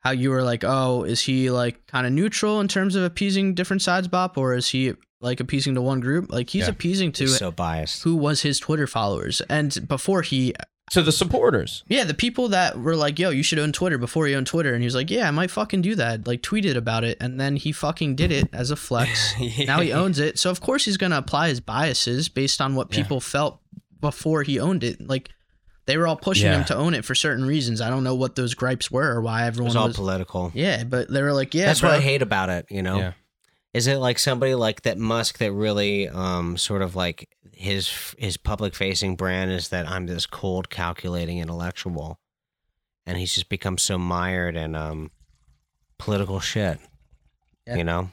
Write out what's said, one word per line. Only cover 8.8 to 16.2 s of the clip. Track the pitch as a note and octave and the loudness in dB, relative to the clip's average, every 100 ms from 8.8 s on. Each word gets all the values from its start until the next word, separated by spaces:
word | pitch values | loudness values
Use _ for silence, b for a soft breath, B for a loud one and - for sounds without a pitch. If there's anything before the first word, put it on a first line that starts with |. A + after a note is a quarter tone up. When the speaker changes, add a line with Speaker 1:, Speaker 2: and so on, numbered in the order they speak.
| C#3 | 0
Speaker 1:
followers. | A2+ G#2 F2 - - - | 0 0 -2 -2 -4 0
And | D3+ D3 - - | 0 0 -2 -4
before | C#3 - F#3+ | -2 0 0
he | E3 C3+ B2+ - - _ - | 2 0 0 -2 -10 _ 0
Speaker 2:
To | - | 2
the | D#3+ | 4
supporters. | D3+ F#3 - A#3+ B2 B1 - - | 4 2 4 4 4 0 -8 0
Speaker 1:
Yeah, | B3 | 0
the | G3+ | 2
people | D3 A#3+ A#3+ B3 | 0 0 0 2
that | F#3+ F3+ - | 4 2 0
were | B2+ E3 | 0 2
like, | D3 D#3 | 2 2
"Yo, | F3+ | 2
you | C3+ | 2
should | E3 D#3+ | 2 2
own | D3+ | 0
Twitter," | C#3+ F3+ C#3+ | 0 0 0
before | A#2+ - D3+ | 0 0 2
he | |
owned | C#3 C3 | 2 0
Twitter. | E3 D3+ | 0 0
And | A#2+ | 0
he | A#2+ | 0
was | B2+ | 0
like, | D3 | 0
"Yeah, | G#3 G3 | 0 0
I | |
might | D3 F3+ | 0 0
fucking | - G#3+ F#3+ | -2 -2 0
do | F3+ | 0
that." | G#3+ A#2 A2+ | 2 0 -2